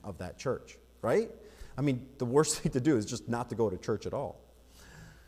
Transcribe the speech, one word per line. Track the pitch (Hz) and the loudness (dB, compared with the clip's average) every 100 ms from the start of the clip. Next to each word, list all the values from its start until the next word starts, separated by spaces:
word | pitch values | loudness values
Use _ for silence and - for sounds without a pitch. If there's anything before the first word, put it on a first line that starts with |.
of | 101 87 | -12 -10
that | 87 - | -10 -6
church," | 135 107 - - - - | -4 -4 -6 -20 -20 -4
right? | 110 180 226 - - - - - | 2 2 0 -8 -20 -18 -12 -2
I | |
mean, | 143 127 127 - | 0 0 -4 -6
the | 120 | 4
worst | 139 156 - | 4 4 2
<laughs> | |
thing | 165 | 0
to | 131 | 2
do | 147 120 | 4 4
is | 104 | 2
just | 117 - | -6 -4
not | 120 120 | -4 -2
to | 110 | 0
go | 107 | 2
to | 92 | 0
church | - 104 90 | -2 -2 -2
at | |
all. | 113 113 - - - - - - - - - | -4 -4 -10 -20 -20 -20 -20 -20 -20 -20 -20